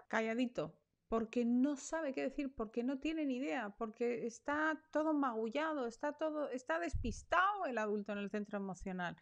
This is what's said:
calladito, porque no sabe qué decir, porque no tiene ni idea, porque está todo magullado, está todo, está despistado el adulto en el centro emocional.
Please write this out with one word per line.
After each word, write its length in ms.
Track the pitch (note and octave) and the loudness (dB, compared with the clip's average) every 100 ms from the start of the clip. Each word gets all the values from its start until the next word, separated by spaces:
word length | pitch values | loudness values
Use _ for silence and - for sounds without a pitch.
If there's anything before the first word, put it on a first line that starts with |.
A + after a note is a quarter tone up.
| - | -2
calladito, 720 | A3 A3 A3+ B3 - D3+ - _ _ - | 0 2 2 0 0 -4 -8 _ _ -2
porque 360 | D3 A3 B3 | 0 0 2
no 320 | A#3 B3 C#4 C#4+ | 4 6 4 2
sabe 360 | - D#4+ D4+ | -4 -2 -2
qué 100 | C4 | 0
decir, 320 | C#4 C4+ C#4 | -2 -2 -4
porque 280 | - G#3+ A#3+ | -4 -4 -2
no 160 | A#3+ C#4 | -2 -2
tiene 280 | D4+ D#4+ C#4+ | -2 0 0
ni 100 | B3 | 0
idea, 400 | D4 C#4+ G#3 - | -2 -2 -4 -4
porque 500 | A3+ G#3+ A#3+ A#3 A#3+ | -6 -2 -2 0 -4
está 560 | - - D4 D#4 D#4 - | -4 -2 2 2 0 -2
todo 220 | D4 D#4 | 0 4
magullado, 760 | D4+ C4+ A3 A3 C4+ D#4+ D4+ A#3+ | 4 2 0 0 0 0 0 -2
está 280 | - D4 | -2 -4
todo, 340 | D4 D#4 D4+ C#4+ | 0 -2 0 -2
está 320 | C4 - E4 | -2 -2 -2
despistado 840 | E4+ - B3+ - - E4 F#4+ G#4 E4 | 0 -2 -2 -4 0 4 4 2 0
el 120 | A#3 | 0
adulto 340 | G#3+ G#3 G3+ | 0 0 -2
en 60 | G3+ | -4
el 120 | G3+ | -2
centro 280 | G#3+ G#3 G3+ | -4 -2 -4
emocional. 580 | G3 F3+ F#3+ F#3 F3 E3 | -4 -6 -6 -4 -4 -6